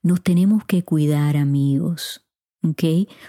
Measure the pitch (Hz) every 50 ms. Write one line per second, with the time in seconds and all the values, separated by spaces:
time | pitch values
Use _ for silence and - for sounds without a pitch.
0 | - 170 180 180 _ 185 175 175 185 202 214 214 - - - 180 175 - 165 156
1 | 147 147 151 147 147 147 147 147 143 139 139 139 139 139 139 135 - - 170 151
2 | - - - - _ _ _ _ _ _ _ _ - 160 151 - - 160 160 175
3 | 202 - - - -